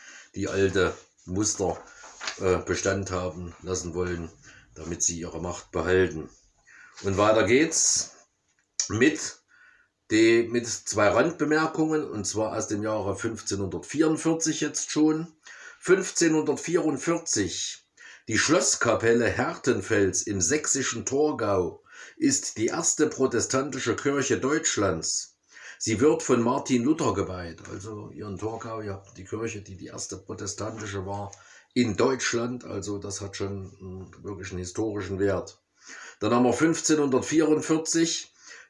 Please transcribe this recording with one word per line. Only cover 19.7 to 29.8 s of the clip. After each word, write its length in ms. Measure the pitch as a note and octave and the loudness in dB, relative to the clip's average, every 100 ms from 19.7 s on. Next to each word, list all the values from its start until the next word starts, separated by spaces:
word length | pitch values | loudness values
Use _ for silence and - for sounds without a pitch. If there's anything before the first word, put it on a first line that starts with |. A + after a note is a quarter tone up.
| G#2+ - G#2+ G2 - | 0 2 2 2 0
im 220 | - G2 | -2 -2
sächsischen 640 | F#2+ D3+ - C#3 B2 A#2 G2 | 0 0 0 -2 -2 -4 -2
Torgau 760 | C3 D3+ B2+ G#2 F#2+ F2 - _ - - - | 0 0 0 0 0 0 -6 _ -20 -20 0
ist 400 | C#3 C3+ - - | 2 2 -2 -2
die 80 | A2+ | -2
erste 400 | - - - D3+ | 0 0 2 2
protestantische 920 | - C3 A#2 G2 C3 C#3+ C3 A#2+ G#2 | 2 0 2 0 0 -2 -2 -2 0
Kirche 420 | C#3 C#3 C3+ A2+ | 0 0 2 0
Deutschlands. 1000 | B2+ D#3 - - G2 E2 - - - _ _ - - - | 2 0 0 0 0 0 -2 -4 -6 _ _ -20 -20 -8
Sie 200 | - G#2 | -2 4
wird 240 | D3 D#3+ | 6 4
von 200 | - A#2+ | 2 2
Martin 420 | A#2 C#3 - B2 | 2 0 2 2
Luther 300 | B2 D#3 C3 | 2 2 0
geweiht. 480 | G2 F#2 F#2 E2+ D#2+ - | 0 -2 -6 -10 -12 -12
Also 400 | F#2+ G#2 G#2 G#2 | -12 -10 -12 -12
ihren 260 | - G#2 F#2 | -12 -10 -8
Torgau, 460 | G#2+ A2+ A#2 A2 | -6 -8 -8 -8
ja, 200 | G#2 G2 - - | -8 -10 -14 -20
die 80 | |
Kirche, 380 | F#2 A2 A2+ G#2 | -10 -6 -6 -8
die 160 | F#2+ | -12
die 80 | F#2+ | -16